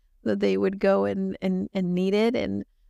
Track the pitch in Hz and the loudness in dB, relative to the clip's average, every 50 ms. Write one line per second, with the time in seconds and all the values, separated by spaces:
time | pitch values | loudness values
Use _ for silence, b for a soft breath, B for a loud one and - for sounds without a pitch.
0 | _ _ _ _ _ 220 208 202 202 202 190 190 202 190 196 196 196 196 196 196 | _ _ _ _ _ -2 -2 0 2 0 2 2 0 0 -2 2 2 2 4 4
1 | 196 202 202 196 190 190 190 - 190 190 185 185 190 214 - 196 185 175 180 180 | 2 0 -2 -2 -4 -4 -4 -4 -2 -2 -2 -2 -4 -4 -4 -2 -2 0 0 0
2 | 185 190 196 208 220 233 247 - - 196 196 202 208 - _ _ _ _ | 0 2 2 2 2 2 2 0 -2 -2 -4 -6 -8 -10 _ _ _ _